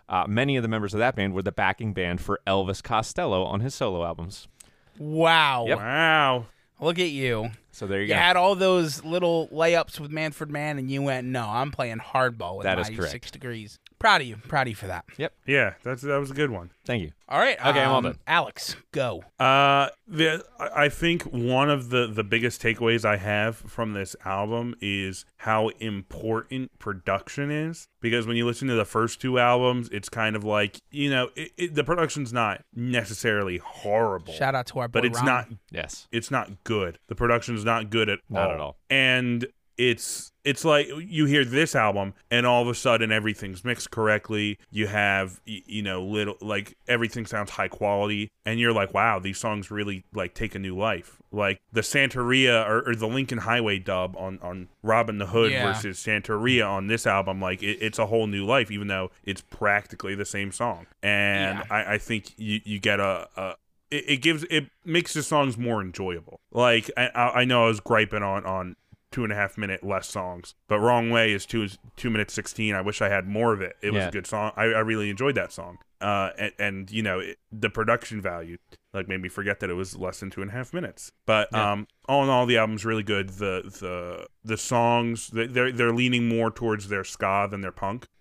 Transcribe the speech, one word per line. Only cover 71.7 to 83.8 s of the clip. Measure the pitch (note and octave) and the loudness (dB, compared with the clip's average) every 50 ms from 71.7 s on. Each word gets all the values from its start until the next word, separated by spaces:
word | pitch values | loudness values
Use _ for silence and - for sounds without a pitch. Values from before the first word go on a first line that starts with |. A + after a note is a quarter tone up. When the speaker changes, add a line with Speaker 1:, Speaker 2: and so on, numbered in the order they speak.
| - - - - - | -6 -12 -20 -20 -12
Speaker 3:
two | - - A#2+ | -6 -4 0
minutes | A2 G#2+ G#2 - - | 0 0 0 -2 -4
sixteen. | - G2+ - - - A2 G#2+ G#2 | -8 -8 -8 -6 -2 -2 0 0
I | F#2+ | 0
wish | F#2+ G#2+ G#2 - | -2 -2 -2 0
I | A2 G2 | 2 2
had | G2+ G2 F2+ | 2 2 0
more | G2 G2+ G#2+ A#2 A#2 A2 | 0 0 2 2 2 2
of | G2 | 2
it. | F#2+ E2+ - _ | 0 -6 -6 _
It | - G#2 | -2 0
was | G#2 G#2 | 0 2
Speaker 1:
Yeah. | F#2+ F2 | 0 0
Speaker 3:
a | |
good | D#2+ G2 F2+ - | -2 -6 -6 -4
song. | - G#2+ G#2+ G#2+ - - | -4 -2 -2 -2 0 0
I, | A2 | 2
I | A2+ A2 A2 | 2 4 2
really | A2 A2 A2+ A2 G#2 G#2 | 2 2 0 0 0 -2
enjoyed | G2+ G2 C3 C#3+ C3 | -2 -2 0 0 0
that | A2 F2+ - - | 0 -2 -4 -6
song. | - F2 F2 F2 - _ _ _ - | -12 -14 -14 -14 -18 _ _ _ -4
Uh, | F#2+ G#2 G2+ G2 G2 F#2 - - | -2 0 2 2 0 -2 -2 -4
and, | G#2 G#2 - - | -6 -6 -4 -2
and | G2+ G#2 G2 G2 F#2+ F#2+ | -4 -2 -4 -4 -8 -6
you | G#2+ A2 | -4 -2
know, | G#2+ G2+ F#2 F#2 | 0 0 -2 -2
it, | F2+ F#2 F2+ - _ - | -4 -6 -10 -14 _ -18
the | G#2+ G#2+ G#2+ G#2+ | -8 -4 -4 -2
production | - A2+ A2 A2+ A#2 A#2+ - - A2+ G#2+ | 0 0 2 2 2 2 0 -4 -8 -6
value, | F#2+ F#2+ F2 F2 E2 E2 E2+ - _ _ - - _ _ - | -6 -6 -6 -6 -8 -12 -14 -16 _ _ -20 -20 _ _ -8
like, | G2 F#2+ G2 | -6 -6 -4
made | F#2+ F#2 | -6 -6
me | F#2 F#2 | -6 -8
forget | - - G2 G2+ G2+ - | -8 -6 -4 -4 -4 -4
that | G#2+ F#2+ | -4 -4
it | F2 | -4
was | F2+ F#2+ F#2 - - | -4 -6 -6 -8 -8
less | F#2 F2+ - - | -8 -8 -8 -8
than | G2+ G2 | -10 -10
two | - - | -8 -8
and | G2 G2 | -8 -8
a | G2+ | -8
half | B2 B2+ - - | -8 -8 -8 -6
minutes. | F3+ E3+ - - - - - - _ _ | -8 -8 -8 -10 -14 -18 -20 -20 _ _
But | - A2 G#2+ G#2 - - | 2 2 2 2 2 0
Speaker 1:
Yeah. | A2 G#2+ G#2 | 0 0 0
Speaker 3:
um, | G#2 G2+ G#2+ - _ _ _ - | 0 -2 -4 -10 _ _ _ 0
all | C3+ C#3 C#3 | 2 4 4
in | C3+ | 4
all, | C3 B2 B2 | 4 4 4
the | A#2+ A#2+ A2+ | 4 4 4
album's | A2 A2 A2 G#2 G2+ | 4 2 0 -2 -2
really | A2+ A2+ A2 | -2 -2 -2
good. | G#2 G#2 G#2 G2 G2 G2 | 0 0 -2 -2 -2 -4
The, | F#2 G2 G#2 G2 F#2 F#2 - F#2+ F#2+ | -6 -6 -4 -4 -4 -4 -6 -10 -12
the, | - | -12